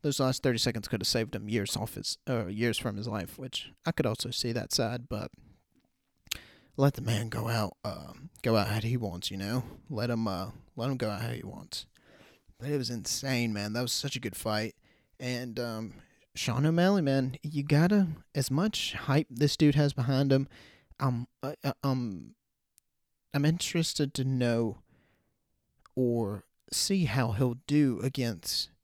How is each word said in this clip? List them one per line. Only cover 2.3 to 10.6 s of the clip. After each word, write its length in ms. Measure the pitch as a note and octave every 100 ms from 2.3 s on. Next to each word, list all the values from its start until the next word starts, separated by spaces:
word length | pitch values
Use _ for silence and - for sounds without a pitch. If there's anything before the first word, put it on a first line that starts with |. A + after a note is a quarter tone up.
| B2 F2+
years 300 | G#2+ A#2+ G#2+
from 180 | - G2+
his 120 | A2+
life, 300 | G#2 F2 -
which 360 | C3 - - - -
I 60 |
could 140 | - A2+
also 260 | A2 A#2+
see 220 | - A#2+
that 200 | A#2 -
side, 360 | - A2+ B2 B2
but 200 | G#2+ - - - _ _ _ _ _ _ _ _ - - - _ -
let 160 | C#3
the 80 | B2+
man 260 | A2+ A2 A2+
go 220 | A#2 A2+
out, 260 | A#2 G#2 -
uh, 300 | - E2+ D2+ - C#3+ -
go 140 | B2 A2
out 140 | F#2+
how 100 | G#2+
he 160 | A2+ B2
wants, 340 | G#2+ F2 -
you 80 | F#2+
know? 280 | G2 B2 - - -
Let 200 | B2 A#2+
him, 160 | A#2 A2+
uh, 260 | F2+ F#2+ -